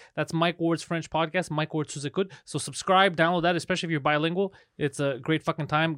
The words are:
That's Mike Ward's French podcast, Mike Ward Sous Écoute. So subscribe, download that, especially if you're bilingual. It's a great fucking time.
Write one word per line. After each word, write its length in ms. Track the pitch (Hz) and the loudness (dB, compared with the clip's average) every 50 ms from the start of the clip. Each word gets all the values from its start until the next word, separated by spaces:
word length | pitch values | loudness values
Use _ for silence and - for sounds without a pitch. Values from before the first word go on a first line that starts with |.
| - - - | -20 -8 -4
That's 200 | 156 151 - - | -4 -4 -2 0
Mike 260 | 165 165 175 170 - | 2 2 2 2 2
Ward's 220 | 165 165 165 156 | 0 2 2 0
French 260 | - - 170 165 156 - | -2 -4 -4 -4 -4 -2
podcast, 420 | - 156 165 160 156 185 170 - | -2 -2 0 0 0 -2 -2 -2
Mike 220 | 151 151 156 - | -2 -2 -2 -2
Ward 180 | - 156 147 - | -2 -4 -4 -4
Sous 140 | - 143 139 | -6 -8 -8
Écoute. 260 | 143 - 185 196 - - - _ | -4 -2 -2 -4 -4 -6 -18 _
So 140 | - - 143 | -8 -8 -6
subscribe, 580 | - 147 135 - - - 185 190 196 196 165 | -6 -8 -10 -4 0 4 6 6 6 4 4
download 280 | 147 160 170 180 175 160 | 2 2 2 2 2 2
that, 120 | 175 180 | 2 2
especially 300 | 160 - - 185 165 - | 0 -2 -4 -4 -4 -2
if 60 | 165 | -2
you're 80 | 160 147 | -2 0
bilingual. 520 | 135 151 151 147 156 165 175 190 196 190 - - _ _ _ | 2 2 2 2 2 0 0 -2 -2 -4 -6 -10 _ _ _
It's 240 | - 151 139 - - | -4 -4 -4 -2 -2
a 180 | 143 139 131 117 | -2 -2 -2 -2
great 200 | 131 156 160 156 | -2 -2 -2 0
fucking 260 | - 165 156 - 147 127 | 0 -2 -4 -4 -2 0
time. 260 | 151 151 160 165 156 | 0 2 2 0 -2